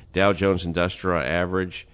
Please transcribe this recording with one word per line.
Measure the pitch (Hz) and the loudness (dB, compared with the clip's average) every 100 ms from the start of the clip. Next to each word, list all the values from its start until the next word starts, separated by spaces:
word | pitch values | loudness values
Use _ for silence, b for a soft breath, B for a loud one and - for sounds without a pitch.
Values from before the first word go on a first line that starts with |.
| B | B
Dow | 90 98 | 0 2
Jones | 87 98 90 | 4 2 2
Industrial | 87 82 87 - 92 85 | 0 0 0 -2 -2 0
Average | 65 85 90 92 92 - - | 0 -2 0 -2 -4 -6 -16